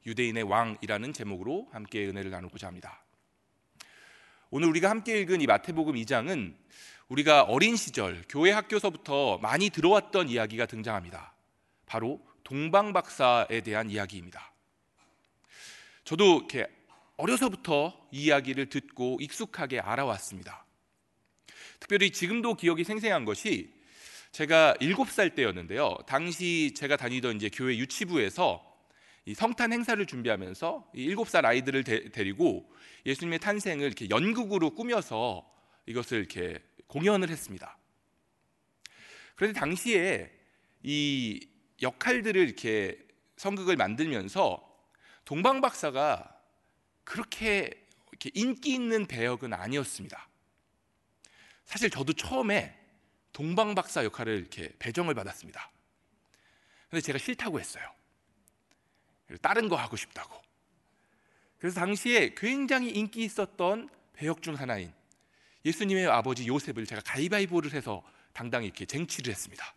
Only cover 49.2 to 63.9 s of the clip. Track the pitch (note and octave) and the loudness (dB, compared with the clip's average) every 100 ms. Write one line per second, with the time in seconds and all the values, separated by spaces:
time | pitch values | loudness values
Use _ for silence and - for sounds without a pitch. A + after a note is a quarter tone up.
49.2 | A#2 B2 B2+ F#2 G2 C#3 C3+ - - - | -2 -2 -4 -6 -4 -4 -4 -8 -12 -14
50.2 | - _ _ _ _ _ _ _ _ _ | -20 _ _ _ _ _ _ _ _ _
51.2 | _ _ - - - G#3 A3+ A#3+ D#3+ D#3 | _ _ -20 -20 -12 -2 -2 0 -2 -2
52.2 | - C4 A3+ G3+ - - _ _ _ _ | -2 -2 2 0 -2 -14 _ _ _ _
53.2 | _ - D3+ F3+ G#3+ G3 E3+ - A2+ - | _ -8 -2 2 2 0 -2 -2 -2 -2
54.2 | A2+ G#2+ E2+ - D#2 - B2 A#2 F3 B2+ | -4 -4 -4 -12 -14 -10 -6 -4 -2 -2
55.2 | F#2+ - D#2+ - - _ _ _ _ _ | -6 -12 -18 -18 -18 _ _ _ _ _
56.2 | _ _ _ _ _ _ _ E3 D3+ C3+ | _ _ _ _ _ _ _ -6 -4 -4
57.2 | - B3 A3+ D3+ - - - - _ _ | -4 -6 -4 -6 -8 -14 -16 -18 _ _
58.2 | _ _ _ _ _ _ _ _ _ _ | _ _ _ _ _ _ _ _ _ _
59.2 | _ E2+ - G#3 A3 D#3+ - A#2 - - | _ -2 2 2 2 0 -2 -6 -10 -12
60.2 | - - _ _ _ _ _ _ _ _ | -16 -18 _ _ _ _ _ _ _ _
61.2 | _ _ _ _ E3+ F3+ F3+ G3+ A#3+ A#3+ | _ _ _ _ -6 -2 -2 0 4 4
62.2 | D3 - A3 C4+ C4+ C4 B3 G#3 G#3+ A3+ | 4 2 -2 0 2 2 2 -2 -4 -4
63.2 | A3+ - F#3+ - F3+ G#3+ C#4 | -6 -2 -4 0 0 0 -6